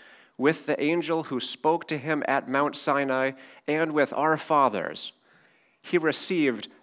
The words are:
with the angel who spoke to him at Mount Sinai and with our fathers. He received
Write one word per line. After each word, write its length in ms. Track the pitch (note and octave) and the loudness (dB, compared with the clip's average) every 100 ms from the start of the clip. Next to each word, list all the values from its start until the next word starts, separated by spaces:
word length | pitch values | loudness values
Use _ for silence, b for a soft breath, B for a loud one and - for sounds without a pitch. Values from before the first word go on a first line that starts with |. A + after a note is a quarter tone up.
| B B B - | B B B 0
with 260 | C#3 D#3 | 0 0
the 180 | - - | -2 -2
angel 420 | D3 E3+ D#3 D#3+ | 0 0 -2 -4
who 140 | D3 B2 | -2 -6
spoke 480 | - - D#3 E3 - | -6 -2 0 0 -2
to 100 | D3+ | -6
him 260 | D3 D3 - | -2 -2 0
at 220 | C3+ B2+ | -2 0
Mount 280 | C#3 D3 - | 0 0 0
Sinai 560 | - C#3 C3+ C3 C3+ C3+ B B - | 0 0 0 0 -2 -4 B B -4
and 260 | D3+ D#3+ | 0 0
with 180 | D3+ C3+ | 2 0
our 240 | A#2+ D3+ D3+ | 2 2 2
fathers. 720 | - D3 C3 G#2 - - - - b b b b b b | 2 4 4 2 -6 -6 -12 -14 b b b b b b
He 160 | - F3 | -2 0
received 680 | D#3 - - F3+ C#3 A2 - B | 2 0 0 2 2 0 -6 B